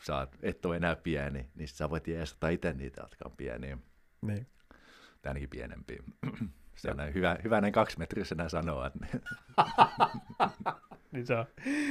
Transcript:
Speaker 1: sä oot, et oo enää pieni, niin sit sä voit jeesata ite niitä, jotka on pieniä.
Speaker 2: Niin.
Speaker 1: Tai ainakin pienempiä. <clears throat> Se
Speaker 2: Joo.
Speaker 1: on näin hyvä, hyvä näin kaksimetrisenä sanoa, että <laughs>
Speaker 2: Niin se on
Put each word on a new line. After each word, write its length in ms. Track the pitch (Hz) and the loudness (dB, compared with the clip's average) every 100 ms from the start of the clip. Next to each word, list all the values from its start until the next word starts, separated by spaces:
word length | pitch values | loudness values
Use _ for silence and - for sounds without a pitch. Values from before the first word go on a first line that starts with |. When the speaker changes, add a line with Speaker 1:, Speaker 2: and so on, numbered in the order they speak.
| - | -4
Speaker 1:
sä 100 | 71 | -2
oot, 200 | 67 - | -4 -4
et 220 | - - | -4 -2
oo 100 | 87 | 0
enää 220 | 85 85 78 | 2 2 2
pieni, 540 | 85 73 71 69 65 | 0 0 -2 -4 -8
niin 140 | - 76 | -10 -10
sit 80 | - | -4
sä 140 | 76 | -2
voit 180 | 80 82 | -2 -2
jeesata 400 | 82 78 - 80 | -4 -4 -2 0
ite 240 | 87 87 | 2 0
niitä, 300 | 65 67 - | -2 -8 -10
jotka 220 | - - | -16 -14
on 120 | 62 - | -16 -10
pieniä. 420 | 67 60 65 65 - _ _ - | -8 -6 -8 -10 -12 _ _ -8
Speaker 2:
Niin. 240 | 104 104 127 _ - - - - - - | -4 -4 -6 _ -20 -20 -20 -20 -20 -10
Speaker 1:
Tai 80 | 67 | -6
ainakin 180 | 69 69 | -4 -6
pienempiä. 540 | - 60 - - - | -8 -10 -10 -12 -12
<clears throat> 40 | - - 127 - 98 - - - | -12 -8 -6 -4 -6 -8 -18 -8
Se 120 | - | -6
Speaker 2:
Joo. 40 | |
Speaker 1:
on 40 | 69 | -4
näin 180 | 73 | -2
hyvä, 240 | 87 90 85 | 4 4 4
hyvä 160 | 110 110 | 4 6
näin 120 | 101 | 6
kaksimetrisenä 760 | 110 107 - 82 - 92 80 82 | 6 4 2 -4 -4 -2 -2 0
sanoa, 380 | 82 82 69 67 | 0 0 -2 -2
että 120 | - | -6
<laughs> 80 | - - - - - - 269 - - - 240 214 - - - - - - - - - | -6 -6 -6 -12 -2 2 4 8 6 8 2 2 -6 0 0 0 -6 -6 -10 -20 -10
Speaker 2:
Niin 140 | 131 120 | -4 0
se 80 | 117 | 0
on 100 | 117 - 262 294 285 | 0 -6 -2 0 2